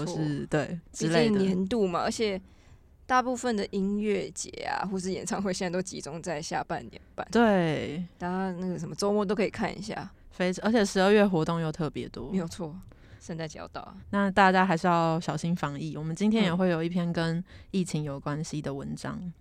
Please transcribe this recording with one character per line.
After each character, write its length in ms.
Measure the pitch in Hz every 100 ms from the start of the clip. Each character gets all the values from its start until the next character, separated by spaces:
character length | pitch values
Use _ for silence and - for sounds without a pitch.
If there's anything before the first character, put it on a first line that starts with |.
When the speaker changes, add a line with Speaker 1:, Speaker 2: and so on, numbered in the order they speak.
Speaker 1:
错。 20 | 160
Speaker 2:
或 160 | 160
者 60 | 151
是， 180 | 143 156
对， 300 | 151 - 170 -
之 160 | - 156
类 220 | 170 226
的。 80 | 202
Speaker 1:
毕 0 |
竟 100 | 190
年 200 | 185 190
度 200 | 233 190
嘛， 140 | 170
而 100 | 139
且 300 | 233 214 190 - - - - - - -
大 160 | 254
部 120 | 247
分 220 | 240 247 208
的 100 | 196
音 300 | 202 190 208
乐 280 | 214 196 -
节 180 | - - - 50
啊， 180 | - 190
或 140 | 190
是 140 | 180
演 120 | 175 -
唱 160 | 185
会， 120 | 196
现 120 | 180 180
在 40 |
都 120 | 180
集 200 | 185 160
中 200 | - 165
在 200 | 180 151
下 200 | - 151
半 200 | - 165 120
年 120 | - - -
办。 100 | -
Speaker 2:
对。 720 | 214 226 190 165 143 110 156 175 -
Speaker 1:
大 100 | 175
家 240 | 185 190 175
那 80 | 185
个 100 | 165
什 120 | 165
么 40 |
周 200 | 156 202
末 100 | 208
都 100 | 190
可 120 | 202 185
以 40 |
看 280 | - 180 -
一 40 |
下。 300 | 208 - 202 - -
Speaker 2:
非-， 220 | - 185 180
而 80 | 208
且 140 | 233
十 160 | 202 196
二 100 | 190
月 160 | 214 202
活 200 | 175 160
动 160 | 165
又 100 | 160
特 180 | 156 151
别 180 | 123 117
多。 200 | 131 127
Speaker 1:
没 60 | 190
有 80 | 165
错， 280 | - 160 185 - - - -
圣 160 | - 165
诞 100 | 156
节 120 | -
要 80 | -
到 120 | -
了。 140 | - 190 -
Speaker 2:
那 200 | 202 196
大 220 | 190 190
家 140 | 185 185
还 100 | 165
是 120 | 185
要 300 | 170 165 160
小 160 | 165 147
心 180 | 170 170
防 240 | 147 143
疫。 160 | 156 147
我 80 |
们 100 | 160
今 160 | 165 214
天 140 | 220
也 100 | 190
会 160 | 175 185
有 140 | 165
一 60 | 170
篇 220 | 180 170
跟 280 | 170 165 170 - - -
疫 120 | 190
情 200 | 175 151
有 160 | 151 139
关 240 | 147 151
系 180 | 160 151
的 120 | 143
文 200 | 139 143
章。 240 | 151 135 -
Speaker 1:
嗯。 120 | 180 -